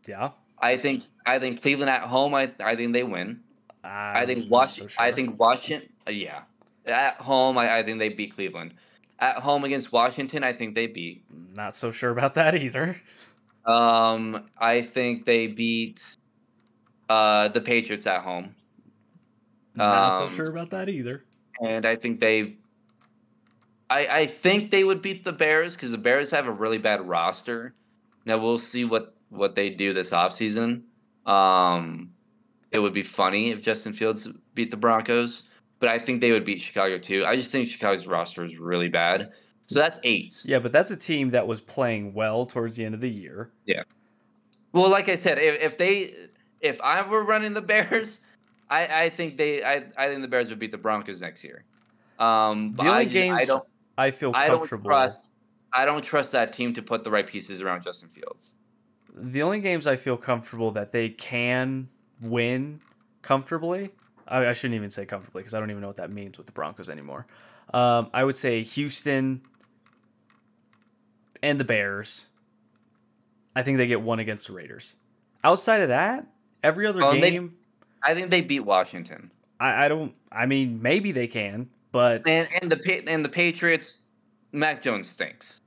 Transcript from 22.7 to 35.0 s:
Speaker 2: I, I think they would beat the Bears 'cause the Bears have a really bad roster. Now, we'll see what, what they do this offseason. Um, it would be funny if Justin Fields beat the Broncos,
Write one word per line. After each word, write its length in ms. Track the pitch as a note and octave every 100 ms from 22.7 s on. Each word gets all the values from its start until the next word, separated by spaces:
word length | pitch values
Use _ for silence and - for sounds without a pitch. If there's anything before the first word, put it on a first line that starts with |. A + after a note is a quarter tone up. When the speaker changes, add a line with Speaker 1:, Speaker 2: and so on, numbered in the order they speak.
| _ _ _ _ _ _ _ _ _ _ _ _
Speaker 2:
I, 180 | C3+ D3
I 200 | D3+ D3+
think 440 | - F3+ G3+ G#3
they 120 | G3
would 180 | F#3+ F#3+
beat 220 | G3 F#3
the 80 | -
Bears 420 | D3+ D#3 D#3 F3 F3
'cause 140 | B2+
the 60 | A2+
Bears 340 | A2+ C3 C#3+
have 160 | D#3 B2+
a 40 |
really 260 | G#2 A2 A2
bad 300 | G#2+ G2+ F2+
roster. 640 | E2+ F2 F2+ - A#2 B2 _ _ _ _ _ -
Now, 120 | A2
we'll 220 | A2 A#2
see 260 | - B2 A#2+
what, 300 | A2+ A2 _ _
what 260 | G2+ G2 F#2+
they 140 | G2+
do 240 | F#2+ G2
this 180 | F#2 F2+
offseason. 720 | E2+ F2+ - A2+ G#2+ A#2 A#2+ - _ _ _ -
Um, 840 | G2 F#2+ F#2 F2+ F2 E2 E2 F2+ _ _ _ _ _ _
it 80 | G#2+
would 140 | G2+
be 100 | G2
funny 480 | F#2+ - F#2 G2 A2+
if 100 | G#2+
Justin 320 | A#2 G#2+ A2+
Fields 340 | G#2 A2 G#2+ A2 - _ -
beat 160 | A2+
the 60 | G#2+
Broncos, 640 | A#2 A2+